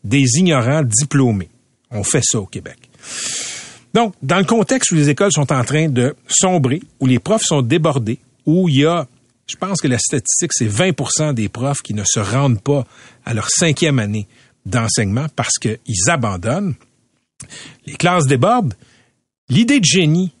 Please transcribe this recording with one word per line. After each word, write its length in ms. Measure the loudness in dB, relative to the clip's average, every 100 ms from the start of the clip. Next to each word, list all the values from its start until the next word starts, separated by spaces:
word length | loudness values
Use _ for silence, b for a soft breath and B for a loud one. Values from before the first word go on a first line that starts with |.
Des 220 | 0 2 4 4
ignorants 460 | 2 2 2 0
diplômés. 640 | 0 0 0 2 2 0 -6 _ _ _ _
On 140 | -8
fait 200 | -2 0
ça 160 | 0 -2
au 60 | -4
Québec. 320 | -12 -16 -20 _ B B B B B B B B B B
Donc, 200 | 0 0 -4
dans 180 | -2 0
le 40 |
contexte 480 | 2 2 2 0 0
où 40 | 2
les 140 | 2
écoles 220 | 2 0
sont 220 | 0 0
en 100 | 0
train 240 | 0 0 0
de 280 | 0 0 -2 -2
sombrer, 540 | 2 2 2 2 -2 -6 _
où 80 | 0
les 120 | 0
profs 240 | 2 0
sont 180 | 2 0
débordés, 580 | 2 2 2 0 -2 -6 _ _ 0
où 220 | 2 4
il 120 | 2
y 40 | 2
a, 220 | 0 -4 _ _ _ -18
je 80 | -8
pense 240 | -4 -2
que 80 | 0
la 120 | -2
statistique, 520 | -2 -2 -2 -2 -2
c'est 160 | -2 -2
vingt 240 | 0 0
pour 220 | 0 -4
cent 180 | -2 -2
des 160 | -2 -4
profs 340 | -4 -4 -4
qui 120 | -6
ne 100 | -4 -2
se 140 | -2
rendent 420 | -2 0 2 0
pas 220 | 0 -2 -2 B B B -8
à 80 |
leur 160 | -6 -2
cinquième 500 | 0 0 2 2 2
année 280 | 0 -4 -8 b b _ -4
d'enseignement 600 | -2 0 -2 0 -2 -4 -4
parce 180 | -4 -2
qu'ils 500 | -4 -6 -6 -2 0
abandonnent, 680 | 0 -2 -4 -4 -2 -2 -6 _ _ _ _ _ _ -20 B B B -18
les 80 |
classes 320 | -2 0 2 2
débordent. 480 | 4 4 2 0 -6 b b b b _ _ _
L'idée 300 | 2 4 4
de 60 | 4
génie 460 | 2 2 2 0 _